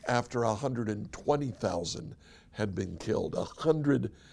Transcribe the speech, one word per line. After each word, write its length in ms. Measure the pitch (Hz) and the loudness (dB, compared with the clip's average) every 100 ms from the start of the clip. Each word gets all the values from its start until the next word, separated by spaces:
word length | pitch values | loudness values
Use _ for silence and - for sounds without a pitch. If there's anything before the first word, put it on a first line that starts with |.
| - | 0
after 360 | 123 120 123 | 0 2 0
a 120 | 117 107 | 2 2
hundred 340 | 135 120 110 | 0 -2 -2
and 220 | 104 107 | -4 -6
twenty 400 | - - 147 139 | -4 0 2 0
thousand 640 | - 104 85 87 87 - - - - - | -2 -2 0 -4 -6 -10 -14 -20 -20 -12
had 220 | - 107 | -4 -2
been 240 | 95 92 85 | -2 -4 -4
killed. 380 | - - - - | -2 0 0 -2
A 80 | |
hundred 680 | - - 156 156 143 131 95 - - | -4 0 2 4 4 2 2 -6 -20